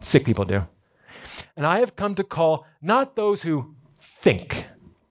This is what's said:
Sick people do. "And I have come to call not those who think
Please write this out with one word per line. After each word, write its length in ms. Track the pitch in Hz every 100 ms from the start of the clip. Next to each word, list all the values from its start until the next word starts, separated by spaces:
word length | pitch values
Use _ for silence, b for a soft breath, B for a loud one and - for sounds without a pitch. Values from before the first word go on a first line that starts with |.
Sick 240 | - 147
people 200 | - 104
do. 220 | 92 98 87 _ _ B B B B B B -
"And 100 | 151
I 140 | 190
have 160 | 247 -
come 180 | 202
to 100 | 196
call 420 | 196 - 160 156 - b
not 340 | 160 240 269
those 280 | - 208 202
who 340 | 170 151 - - _ _
think 640 | - - - 98 - - - - - _ _